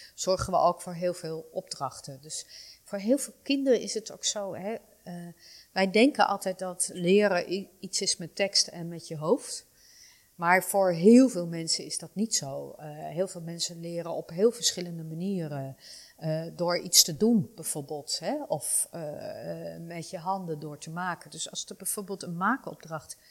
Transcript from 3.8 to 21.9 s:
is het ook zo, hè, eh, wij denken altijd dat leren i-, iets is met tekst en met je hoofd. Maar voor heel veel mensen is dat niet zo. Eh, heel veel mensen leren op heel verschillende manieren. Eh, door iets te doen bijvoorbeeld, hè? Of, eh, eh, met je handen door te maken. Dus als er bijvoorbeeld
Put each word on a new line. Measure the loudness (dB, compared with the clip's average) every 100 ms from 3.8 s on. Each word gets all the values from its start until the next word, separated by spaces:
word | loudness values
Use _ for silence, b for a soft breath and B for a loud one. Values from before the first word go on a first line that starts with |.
is | 2
het | -6 -8
ook | -6 -4
zo, | -4 -6 -8
hè, | -8 -8 -12 _
eh, | -14 -14 -14 b b b b
wij | 0 4
denken | 6 6 6 4
altijd | 2 -4 -4
dat | -6 -4 -6
leren | 0 4 6 6 2 0
i-, | -4 -6 _
iets | -8 -4
is | -2 -4
met | -6 -2
tekst | 0 2 0
en | -2 -10
met | -10 -10
je | -4
hoofd. | 2 2 0 -12 -14 b b b b b b -2
Maar | 4 4
voor | 4 2 4
heel | 8 12 12 10
veel | 4 -4
mensen | -4 -2 -4 -4
is | -10
dat | -8 -4
niet | -2 -2
zo. | -4 -6 -10 -12
Eh, | -14
heel | -12 -6 -2 -2
veel | -4
mensen | -10 -6 -8 -8
leren | -6 -6 -4
op | -6 -6
heel | 2 4
verschillende | 4 0 -2 -4 -8
manieren. | -8 -6 -2 -2 -4 -6 -8 -10 b b b -8
Eh, | -4 -2 -4 -2
door | 0 0
iets | 4 4
te | 4 4
doen | 4 4 2 -6
bijvoorbeeld, | -8 -8 -8 -10 -8 -6
hè? | -4 -4 -2
Of, | -4 -2 -2 -2
eh, | -6 -10 -10 -10 -10 -10 -10 -10 -12
eh, |
met | -12 -10 -10
je | -6
handen | -4 -4 -4 -8
door | -8 -12
te | -10
maken. | -6 -4 -6 -10
Dus | -12 -10
als | -10 -10
er | -8
bijvoorbeeld | -6